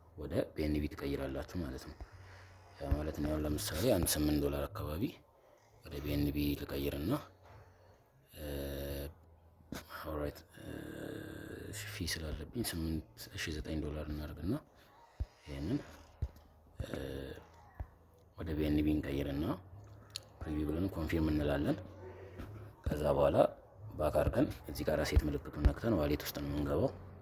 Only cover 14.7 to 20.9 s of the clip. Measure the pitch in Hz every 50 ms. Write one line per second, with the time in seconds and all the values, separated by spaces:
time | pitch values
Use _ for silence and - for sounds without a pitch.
14.7 | - - - - - - - - - - - - - - - 151 143 69 73 92
15.7 | 139 147 - - - - - - - - - - - - - - - - - -
16.7 | - - - - - 69 67 67 67 67 67 67 - - - - - - - -
17.7 | - - - - - - - - - - - - - - 80 80 76 76 76 76
18.7 | 76 76 76 78 76 - - 69 69 69 - - 139 143 165 - - - - -
19.7 | - - - - - - - - - - - - - - - 80 76 76 76 76
20.7 | 78 82 95 98